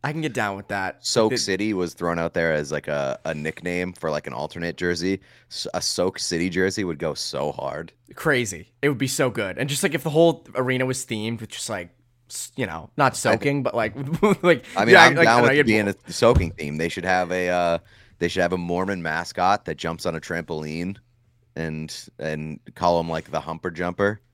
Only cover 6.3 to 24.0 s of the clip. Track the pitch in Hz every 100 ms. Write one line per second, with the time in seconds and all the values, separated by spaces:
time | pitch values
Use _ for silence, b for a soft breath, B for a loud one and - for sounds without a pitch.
6.3 | 85 90 90 92 104 92 73 82 73 -
7.3 | 71 73 - 69 71 82 _ _ - 165
8.3 | 135 113 87 92 _ 143 131 131 - 131
9.3 | 113 98 - 135 139 - 165 160 151 170
10.3 | 165 - - 127 127 131 131 - 110 107
11.3 | 113 117 - - 101 87 _ _ _ _
12.3 | - - - 107 80 65 - 135 - -
13.3 | - 147 143 127 117 110 123 143 165 208
14.3 | 190 175 151 - - 110 117 165 143 165
15.3 | 120 120 143 127 107 101 92 - - 120
16.3 | 120 85 - 73 76 85 92 90 92 87
17.3 | 90 90 87 85 85 b b b b 85
18.3 | 95 87 90 87 87 92 95 82 80 87
19.3 | - 90 104 - 76 85 82 90 80 -
20.3 | 85 80 78 76 80 90 101 _ _ _
21.3 | _ _ - 80 78 78 - - - 78
22.3 | 78 78 73 - - 90 85 82 80 -
23.3 | 76 78 80 92 80 87 95